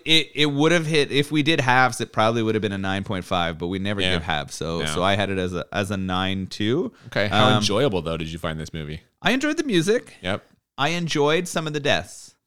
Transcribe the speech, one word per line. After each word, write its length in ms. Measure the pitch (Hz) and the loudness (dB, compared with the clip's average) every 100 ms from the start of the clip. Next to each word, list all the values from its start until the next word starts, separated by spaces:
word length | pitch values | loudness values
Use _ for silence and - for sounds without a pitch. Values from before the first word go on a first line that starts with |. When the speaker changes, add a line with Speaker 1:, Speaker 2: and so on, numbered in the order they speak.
| - | 2
Speaker 1:
it, 260 | 160 143 - | 2 2 0
it 100 | 151 | 2
would 260 | 139 156 | 4 4
have 140 | 175 151 | 4 2
hit, 260 | 156 139 | 0 2
if 180 | 127 143 | 2 2
we 120 | 151 | 2
did 160 | 143 160 | 2 2
halves, 400 | 127 127 127 113 | 4 4 4 0
it 140 | 117 | -4
probably 280 | - 110 117 | 2 2 2
would 120 | 110 107 | 2 0
have 60 | |
been 100 | 104 | 0
a 60 | 98 | -2
nine 260 | 95 98 | -4 -4
point 220 | 98 95 90 | -4 -6 -2
five, 320 | 92 85 78 | -2 -2 -4
but 100 | 87 | -4
we 120 | 95 | -4
never 200 | 98 101 | -4 0
Speaker 2:
Yeah. 140 | 92 | 0
Speaker 1:
give 100 | 90 | 0
halves. 320 | 82 76 69 - | -2 -4 -4 -8
So, 260 | 78 82 | -6 -4
Speaker 2:
Yeah. 120 | 76 | -4
Speaker 1:
so 100 | 80 | 0
I 120 | 92 101 | 2 2
had 140 | 98 | 0
it 100 | 95 | -2
as 140 | 90 | -4
a, 120 | 90 - | -4 -6
as 180 | - 101 | -4 -4
a 60 | 98 | -4
nine 500 | 92 92 95 95 92 | -4 -2 -2 -4 -6
too. 460 | - 107 139 240 - - | -4 -2 -2 -4 -10 -6
Speaker 2:
Okay, 200 | - 101 | -2 0
how 200 | 104 107 | 4 4
Speaker 1:
Um, 40 | 107 | 4
Speaker 2:
enjoyable, 440 | 104 101 139 95 | 2 2 0 0
though, 160 | 80 82 | -2 -4
did 120 | 80 | -6
you 80 | 82 | -6
find 180 | 85 80 | -6 -6
this 140 | 76 | -8
movie? 300 | 80 73 78 - _ | -10 -10 -12 -16 _
Speaker 1:
I 100 | 175 | -2
enjoyed 260 | 254 302 320 | 0 0 -2
the 60 | 311 | 0
music. 500 | 180 165 226 - - | 0 2 0 -2 -10
Speaker 2:
Yep. 240 | 90 101 - _ _ - | -6 -6 -8 _ _ -4
Speaker 1:
I 140 | 143 | -2
enjoyed 580 | 170 170 151 143 165 175 | -2 -2 2 2 2 0
some 180 | 175 156 | -4 -4
of 60 | |
the 60 | 151 | -4
deaths. 540 | 139 90 - - - _ | 0 0 -2 -14 -20 _